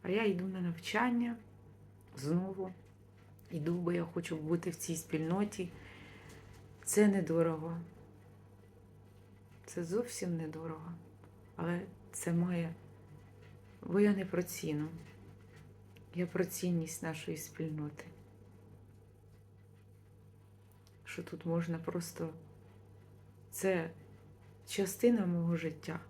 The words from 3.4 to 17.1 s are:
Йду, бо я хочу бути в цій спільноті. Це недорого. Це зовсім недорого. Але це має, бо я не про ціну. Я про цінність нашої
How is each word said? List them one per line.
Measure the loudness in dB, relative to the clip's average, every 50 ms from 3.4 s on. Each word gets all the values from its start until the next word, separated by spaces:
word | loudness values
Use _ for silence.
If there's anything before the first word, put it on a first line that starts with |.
| -12 -6
Йду, | -4 0 2 2 2
бо | 2 2 2
я | 2 2 0
хочу | 0 -2 -4 -2 -2 -4
бути | -4 0 2 0 2 2 -2
в | -4
цій | -4 -4 -4 -4
спільноті. | -4 -2 -2 0 0 2 2 4 2 2 0 0 -4 -6 -6 -6 -12 -16 -16 -16 -16 -18 -18 -18 -18 -18 -18 -18 -18 -18 -18 -18 -18 -18 -20 -20 -10 -4
Це | 2 8 8 8 10
недорого. | 8 6 2 4 4 6 6 4 4 0 -4 -6 -6 -6 -8 -10 -16 -18 -20 -20 -20 -20 -20 -20 -20 -20 -20 -20 -20 -20 -20 -20 -20 -20 -20 -20 -20 -20 -20 -20 -20 -20 -20 -20 -20 -20 -20 -20 -20 -20 -18
Це | -8 -6 -6 -4
зовсім | 0 0 0 0 -2 -4 -4 -2 -2 -2
недорого. | -2 -2 -4 -6 -8 -8 -8 -8 -8 -10 -12 -12 -12 -14 -20 -20 -20 -20 -20 -20 -20 -20 -16 -6
Але | -4 0 0 0 -2 -2 -8 -14 -18 -20 -12
це | -8 -4 0 2
має, | 4 4 4 4 2 0 0 -2 -4 -10 -14 -20 -20 -20 -20 -20 -20 -20 -20 -20 -20 -20 -20 -20 -20 -20 -20 -20 -18 -12
бо | -6 2 6 8
я | 8 8
не | 8 4 2
про | 0 0 0
ціну. | 0 0 -4 -4 -2 0 0 0 0 -2 -6 -10 -14 -16 -18 -18 -20 -20 -20 -20 -20 -20 -20 -20 -20 -20 -20 -20 -20 -20 -20 -20 -20 -8 -2
Я | -2 -2
про | 0 2 2 2
цінність | 2 0 0 2 2 2 2 2 0 -4 -4
нашої | -4 -4